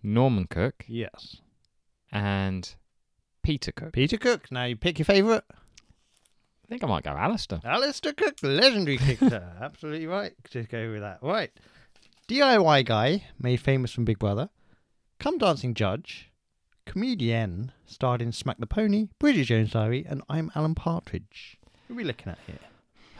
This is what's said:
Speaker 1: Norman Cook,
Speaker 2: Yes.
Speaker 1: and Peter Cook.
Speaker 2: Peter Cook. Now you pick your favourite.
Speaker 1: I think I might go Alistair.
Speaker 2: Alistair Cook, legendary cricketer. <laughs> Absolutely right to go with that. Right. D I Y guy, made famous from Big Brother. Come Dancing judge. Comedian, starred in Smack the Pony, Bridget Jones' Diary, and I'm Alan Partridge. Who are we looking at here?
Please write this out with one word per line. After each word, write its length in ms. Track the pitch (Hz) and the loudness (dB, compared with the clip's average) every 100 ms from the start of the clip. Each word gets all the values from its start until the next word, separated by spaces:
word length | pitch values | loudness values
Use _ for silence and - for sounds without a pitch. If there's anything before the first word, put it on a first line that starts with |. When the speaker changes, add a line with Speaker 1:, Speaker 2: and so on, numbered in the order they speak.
Speaker 1:
Norman 420 | 104 113 131 107 87 | -2 2 4 2 0
Cook, 380 | - 120 - - | -2 -2 -4 -10
Speaker 2:
Yes. 500 | 117 107 - - - _ _ _ _ _ _ _ | -10 -10 -12 -20 -20 _ _ _ _ _ _ _
Speaker 1:
and 640 | 104 101 98 95 92 - - _ _ _ _ _ _ | -4 0 0 -2 -4 -8 -14 _ _ _ _ _ _
Peter 300 | - 151 - | -2 -2 -6
Cook. 220 | - 160 | -10 -6
Speaker 2:
Peter 240 | 127 139 220 | 0 0 2
Cook. 340 | 247 214 - | 0 0 -4
Now 140 | 127 123 | -6 -6
you 100 | 117 | -2
pick 220 | 180 156 | -2 2
your 60 | 156 | 4
favourite. 380 | 196 214 220 - | 6 6 2 -2
Speaker 1:
I 1160 | - - - _ _ _ _ _ _ _ _ - | -16 -20 -20 _ _ _ _ _ _ _ _ -14
think 140 | 247 | -6
I 40 | 151 | -2
might 160 | 85 | -2
go 80 | 73 | -2
Alistair. 480 | 71 135 226 - 85 117 | -2 -2 -2 -4 -8 -4
Speaker 2:
Alistair 480 | 196 285 - 302 | -2 -2 -2 -6
Cook, 240 | 285 427 - | -2 -2 0
legendary 560 | 139 143 262 220 160 127 | 0 4 4 4 0 2
cricketer. 540 | 135 120 262 110 87 87 | 2 4 4 2 -4 -12
<laughs> 40 | |
Absolutely 460 | 135 - 156 160 160 | -12 -10 -10 -8 -6
right 260 | 190 208 - - | -6 -6 -12 -12
to 120 | 120 | -10
go 280 | 110 117 113 | -8 -6 -6
with 100 | 107 | -6
that. 180 | 101 90 | -10 -8
Right. 300 | 135 208 151 _ _ _ _ _ _ _ - | -4 -4 -4 _ _ _ _ _ _ _ -4
D 140 | 254 | 2
I 160 | 277 226 | 6 6
Y 260 | 160 143 | 8 6
guy, 420 | 117 110 127 196 - - | 4 4 4 2 -4 -4
made 200 | 123 123 | 0 2
famous 320 | - 135 123 | 2 2 0
from 140 | - 117 | 0 0
Big 120 | 107 | 2
Brother. 300 | 104 101 165 _ _ _ _ _ _ - | 0 0 -4 _ _ _ _ _ _ -6
Come 180 | 285 320 | -4 2
Dancing 360 | 202 135 123 | 2 2 -2
judge. 560 | 113 101 104 - - - _ _ _ _ _ - | 0 0 -2 -6 -18 -20 _ _ _ _ _ -10
Comedian, 840 | 185 254 214 117 117 104 87 127 - _ | -4 -2 0 0 0 -2 -4 -8 -12 _
starred 360 | - 127 123 | -4 -2 0
in 100 | 117 | -2
Smack 240 | - 135 - | -4 -6 -6
the 80 | 113 | -4
Pony, 400 | - 208 202 214 - | 0 2 2 -2 0
Bridget 280 | 294 220 123 | 2 4 4
Jones' 260 | 113 110 | 2 2
Diary, 340 | 113 110 127 170 | 0 0 -2 -4
and 140 | 139 - | -8 -4
I'm 220 | 156 156 | -4 -4
Alan 220 | 151 156 160 | -2 -2 -2
Partridge. 840 | 170 165 - 85 - - - - _ _ - | -4 -6 -6 -10 -10 -18 -20 -20 _ _ -14
Who 60 | |
are 40 | 240 | -8
we 60 | |
looking 240 | 175 113 - | -8 -8 -10
at 60 | 87 - | -14 -14
here? 140 | - - _ _ _ - | -18 -20 _ _ _ -18